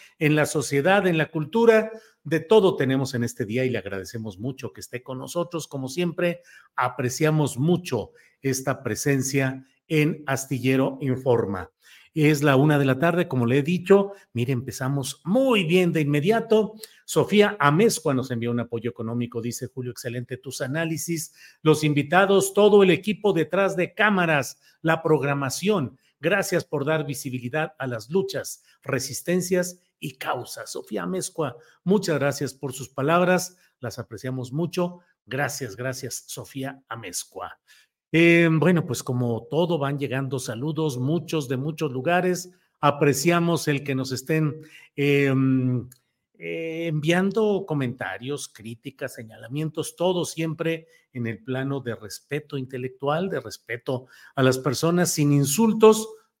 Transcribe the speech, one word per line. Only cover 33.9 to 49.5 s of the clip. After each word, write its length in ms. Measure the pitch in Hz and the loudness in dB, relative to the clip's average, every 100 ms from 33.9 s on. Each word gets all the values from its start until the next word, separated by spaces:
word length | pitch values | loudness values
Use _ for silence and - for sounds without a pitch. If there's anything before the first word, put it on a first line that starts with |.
| - | -10
apreciamos 560 | - 107 127 131 110 | -12 -10 -8 -6 -6
mucho. 460 | 147 170 180 180 180 _ _ - | -4 -4 -2 -4 -6 _ _ -8
Gracias, 500 | 131 135 - 127 123 | -4 -4 -6 -10 -8
gracias, 500 | 127 127 123 - - | -8 -8 -10 -12 -12
Sofía 560 | - 110 135 131 131 - | -14 -12 -10 -10 -10 -12
Amezcua. 720 | 117 98 - - - 90 - _ _ _ _ _ 160 | -12 -10 -10 -12 -12 -14 -16 _ _ _ _ _ 4
Eh, 320 | 170 170 170 | 6 6 4
bueno, 340 | 160 160 175 131 | 4 4 2 0
pues 160 | 117 | -6
como 460 | - 123 120 113 - | -4 -2 -2 -4 -4
todo, 300 | 143 175 165 | -2 0 -2
van 180 | 139 143 | -2 -4
llegando 400 | 135 131 135 131 | -4 -4 -4 -6
saludos, 600 | - 113 151 151 156 123 | -6 -6 -6 -4 -4 -2
muchos 480 | 131 170 165 160 127 | -2 -2 -2 -6 -4
de 100 | 131 | -4
muchos 340 | 147 156 151 | -6 -6 -6
lugares. 600 | 127 143 180 180 175 - - _ _ | -4 0 0 0 -2 -6 -20 _ _
Apreciamos 880 | 143 143 147 131 170 170 170 165 151 | 2 4 4 4 2 2 2 0 0
el 160 | 139 | -2
que 120 | 143 131 | -2 -4
nos 160 | 131 | -4
estén, 500 | 127 - 160 151 123 - - - - | -6 -2 0 0 -2 -12 -20 -14 -2
em, 920 | 143 143 139 135 131 131 127 123 104 - _ _ _ - | 2 4 4 2 4 2 2 0 -4 -14 _ _ _ -14
eh, 480 | 170 165 165 165 165 | -8 -6 -6 -6 -4
enviando 760 | 151 151 175 196 202 214 196 196 | -2 2 2 2 2 0 0 -2
comentarios, 800 | 147 127 - 95 98 127 143 - | -2 -2 -4 -8 -8 -8 -8 -10
críticas, 680 | - 107 117 139 - 131 - | -16 -18 -16 -16 -12 -12 -12
señalamientos, 800 | 110 98 113 | -18 -18 -10